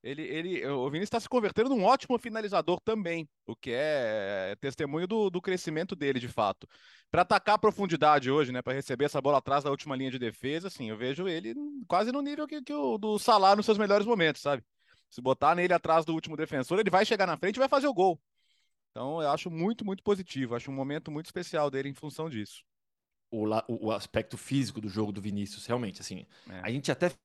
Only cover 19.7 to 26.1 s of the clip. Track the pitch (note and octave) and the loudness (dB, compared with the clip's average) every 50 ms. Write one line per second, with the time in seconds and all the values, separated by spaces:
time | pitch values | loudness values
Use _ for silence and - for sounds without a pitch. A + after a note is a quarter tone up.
19.7 | A#3 - A3 G3+ F#3+ F#3+ _ G3+ G3+ F#3+ F#3 _ - C3 C3+ A#2 A#2 A#2+ - - | -2 -2 -4 -6 -6 -4 _ -2 -2 -2 -2 _ -6 -4 -4 -4 -4 -6 -6 -8
20.7 | C3+ C3+ C3+ C#3 C#3+ D#3 - - D3+ D3 E3 - - F3+ F3 - - D#3 D3 C#3+ | -6 -6 -6 -4 -6 -8 -8 -8 -10 -10 -10 -10 -10 -10 -10 -4 -2 -2 -2 0
21.7 | C3 C3+ C3+ C#3 C3+ - - D3+ B2+ - D#3+ E3 C#3 G#2+ G#2 - - - _ _ | -2 -4 -6 -6 -8 -10 -12 -14 -10 -8 -10 -8 -6 -8 -8 -10 -12 -20 _ _
22.7 | _ _ _ _ _ _ _ _ _ _ _ _ - A2 G#2+ G#2+ G#2+ A2 - - | _ _ _ _ _ _ _ _ _ _ _ _ -4 -2 0 0 0 0 0 -2
23.7 | A#2 G#2 G#2 G#2+ A2 G2+ - - - A2+ G#2+ - - - - - C3 C#3 C3+ G#2+ | -6 -4 -2 -2 -2 -2 -4 -4 -4 -4 -4 -4 -10 -14 -8 -2 -2 -2 -2 -2
24.7 | - A2 G#2+ G#2+ F#2+ G#2+ A2 G#2 G2+ G2+ F#2+ G#2+ G2 G2+ G2+ G2 - - - - | -6 -8 -10 -6 -2 -2 -2 -2 -4 -6 -6 -6 -4 -4 -6 -6 -8 -14 -6 -4
25.7 | A#2 B2 A#2+ G2 F2+ - - - | -4 -4 -4 -6 -8 -10 -12 -12